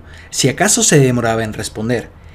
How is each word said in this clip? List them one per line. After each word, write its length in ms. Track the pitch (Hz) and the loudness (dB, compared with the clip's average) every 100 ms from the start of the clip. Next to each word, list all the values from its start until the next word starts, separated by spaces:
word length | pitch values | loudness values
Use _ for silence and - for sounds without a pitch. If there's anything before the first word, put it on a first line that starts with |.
| - - - | -12 -20 -10
si 180 | - 131 | -2 0
acaso 360 | - 196 - | 2 0 2
se 160 | 208 151 | 4 4
demoraba 440 | 131 123 117 113 | 4 2 0 -2
en 80 | 107 | -4
responder. 580 | 107 104 110 110 117 - - - | -6 -10 -6 -4 -4 -6 -16 -20